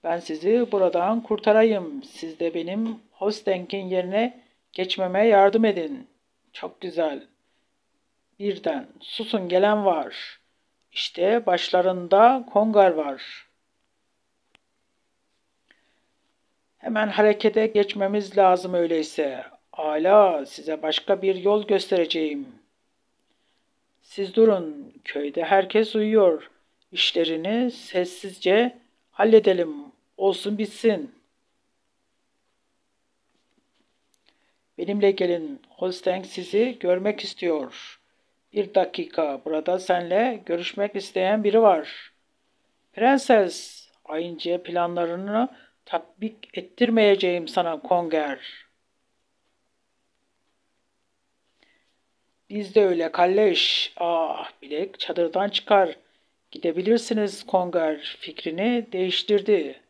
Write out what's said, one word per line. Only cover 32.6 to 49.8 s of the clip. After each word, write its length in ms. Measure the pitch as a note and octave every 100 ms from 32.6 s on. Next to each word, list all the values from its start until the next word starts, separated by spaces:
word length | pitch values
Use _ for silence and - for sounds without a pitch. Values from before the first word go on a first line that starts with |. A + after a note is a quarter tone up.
| _ _ _ _ _ _ _ _ _ _ _ _ _ _ _ _ _ _ _ _ _ -
Benimle 340 | F3 G#3 G3+
gelin, 500 | G3 F3+ F3 D#3 C3+ _
Holstein 540 | _ F#3 F3+ - F#3
sizi 540 | F#3 - F3 G3+ B3 A#3+
görmek 400 | F3+ F3+ G3 G#3
istiyor. 800 | - - F3+ D#3 B2+ - - - _ _ _ _ _
Bir 200 | G#3 G3
dakika, 680 | F#3+ F3+ - D#3+ - D3+ C3+ D3+
burada 340 | D#3 D#3 F#3
senle 640 | F#3 F3+ F3 F#3 A#3+ A3+ -
görüşmek 500 | E3+ F3 - G3+ G3+
isteyen 480 | G3 F#3+ F#3 G#3+
biri 180 | G#3 G#3+
var. 520 | A3 E3+ D3+ - - _ _ _ _ _ _ _ _
Prenses, 920 | - A#3 C4+ B3+ A3+ F#3 - - - _ _ -
ayince 580 | D#3 F3 D#3+ E3+ F3+
planlarını 840 | F3+ F3 F3 F3 E3+ F3 G3 G#3 C4 - _ _ _
tatbik 720 | - - _ G#3+ - - -
ettirmeyeceğim 880 | - - A#3+ A3+ G#3 G3 F#3 F3 D#3+
sana 340 | - E3+ D#3
Konger. 840 | - F3+ E3+ D#3 D3 C3+ - - _ _ _ _ _ _ _ _ _ _ _ _